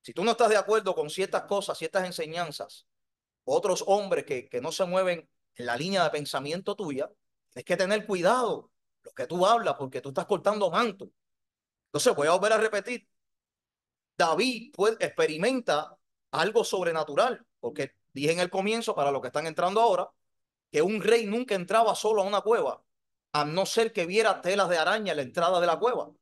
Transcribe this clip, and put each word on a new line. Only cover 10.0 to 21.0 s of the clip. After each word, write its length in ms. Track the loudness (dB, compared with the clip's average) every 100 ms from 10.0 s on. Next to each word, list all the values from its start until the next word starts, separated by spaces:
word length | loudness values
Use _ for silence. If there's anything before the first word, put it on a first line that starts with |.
tú 100 | -6
estás 160 | -6 -2
cortando 440 | 0 0 0 0
manto. 400 | 2 -2 -4 -18 _ _ _ _ _ _ _ _
Entonces 280 | 0 2
voy 140 | 2 2
a 40 |
volver 200 | 4 4
a 60 | 4
repetir. 500 | 2 -2 -6 -10 _ _ _ _ _ _ _ _ _ _ _ 0
David, 560 | 2 4 0 -2 -10
pues, 220 | 0 0 0
experimenta 960 | -4 0 0 0 -2 -2 0 -2 -2 -16 _ _ _
algo 320 | -2 2 2
sobrenatural, 840 | 0 -2 -2 -2 -2 2 0 0 _ _
porque 360 | -10 -6 -8 _ _
dije 200 | -4 -2
en 80 | 0
el 100 | -2
comienzo, 440 | -2 -2 -2 -2
para 160 | 0 0
los 120 | 0
que 60 | -4
están 180 | -4 -4
entrando 340 | -2 0 2
ahora, 300 | 2 2 -2 _ _ _ _ _ _
que 120 | 0
un 180 | 0 0